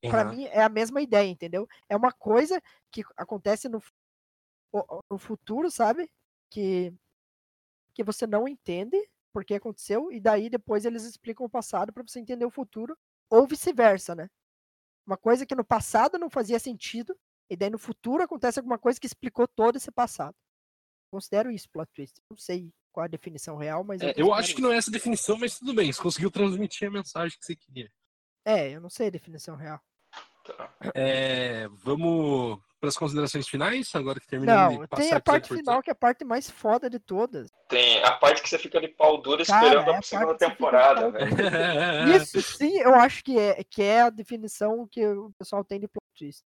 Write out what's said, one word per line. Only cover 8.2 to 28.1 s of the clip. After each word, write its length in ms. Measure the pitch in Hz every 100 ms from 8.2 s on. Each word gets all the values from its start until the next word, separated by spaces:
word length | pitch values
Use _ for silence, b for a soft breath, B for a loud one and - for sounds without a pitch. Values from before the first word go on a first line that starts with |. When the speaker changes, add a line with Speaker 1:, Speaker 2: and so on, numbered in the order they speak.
| 226
Speaker 1:
não 200 | 208 254
entende 500 | 285 - 175 214 381 415 _ _
por 100 | -
que 120 | 185 202
aconteceu, 560 | 226 202 - 208 320
e 80 | 240
daí 300 | 208 214 226
depois 360 | 233 - 208 220
eles 180 | 233
explicam 420 | 226 - - 220 247
o 40 |
passado 420 | 247 - 196 202
pra 120 | 233 240
você 120 | 254
entender 260 | 220 247 240
o 60 |
futuro, 440 | 262 240 220 233 320 _ _ _
ou 160 | 226 269
vice-versa, 680 | 294 - 254 226 196 - 170
né? 140 | 170 _ _ _ _ _ _ _ -
Uma 120 | 190
coisa 280 | 226 247 262
que 100 | 262
no 100 | 220
passado 520 | 226 - 220 262 349
não 120 | 339
fazia 280 | 285 208 233
sentido, 580 | 262 233 - 226 240 370 _ _ _
e 80 | 175
daí 120 | 196
no 80 | 220
futuro 460 | - - 226 277
acontece 360 | 359 285 247 233
alguma 180 | 247 233
coisa 220 | 240 254
que 80 | 254
explicou 380 | - 254 - 240
todo 280 | - 226 247
esse 160 | -
passado. 420 | - 240 - 147 - _ _ _ _ _ _ _
Considero 400 | 196 - 202 247
isso 180 | 214 -
plot 220 | 156 160
twist. 220 | - 139 _ _
Não 80 | 214
sei 340 | - 180 170 _ _
qual 100 | -
a 40 | 165
definição 500 | 160 - 151 - 151
real, 260 | 151 156
mas 180 | 196 196
eu 60 | 143
Speaker 2:
É, 40 |
eu 20 | 139 170
Speaker 1:
considero 60 | 208
Speaker 2:
acho 80 | -
que 40 |
Speaker 1:
isso. 80 | -
Speaker 2:
não 100 | 254
é 60 | 233
essa 120 | 220
a 40 |
definição, 440 | 220 233 220 - 220
mas 220 | 240 -
tudo 140 | 247
bem, 180 | 233 165
você 100 | 131
conseguiu 300 | 180 - 185
transmitir 560 | - 202 185 208 - 208
a 40 |
mensagem 460 | 202 190 160 170 -
que 80 | -
você 100 | 165
queria. 360 | _ 131 110 _ _